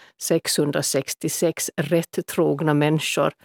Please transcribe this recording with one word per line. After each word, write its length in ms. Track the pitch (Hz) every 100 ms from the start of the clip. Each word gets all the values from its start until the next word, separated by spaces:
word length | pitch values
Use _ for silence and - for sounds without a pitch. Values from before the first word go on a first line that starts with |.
| - -
sexhundrasextiosex 1500 | - 165 - - 147 147 139 139 - - 156 - 170 - - -
rätt 500 | 143 170 165 - -
trogna 480 | - 156 143 156
människor 580 | 147 147 156 - - 147 -